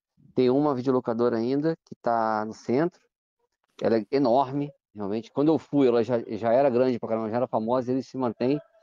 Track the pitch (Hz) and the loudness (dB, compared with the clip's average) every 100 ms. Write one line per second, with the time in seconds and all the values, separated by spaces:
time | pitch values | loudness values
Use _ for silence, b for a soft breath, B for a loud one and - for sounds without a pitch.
0 | _ _ _ - 127 135 147 127 127 127 | _ _ _ 0 2 4 2 0 0 0
1 | 123 117 120 113 117 139 160 165 _ - | 0 0 0 2 -2 0 -2 -4 _ -8
2 | 120 117 110 107 110 104 - 123 175 _ | -2 0 0 -2 -4 -10 -2 0 0 _
3 | _ _ _ _ _ _ _ - - 113 | _ _ _ _ _ _ _ -6 0 0
4 | 104 135 131 127 127 143 147 - _ 104 | 0 0 2 2 0 -4 -8 -10 _ -10
5 | 101 110 - - 151 151 - 143 127 120 | -6 -6 -6 -2 2 0 0 2 4 4
6 | 113 120 - 107 113 120 143 120 131 117 | 2 -2 -4 -4 0 2 4 2 2 0
7 | 113 113 110 117 123 120 110 127 123 135 | -4 -4 -2 -4 -2 -4 -2 -2 -2 -4
8 | 151 131 123 - 123 147 - _ | -4 -4 -4 -2 -2 -2 -4 _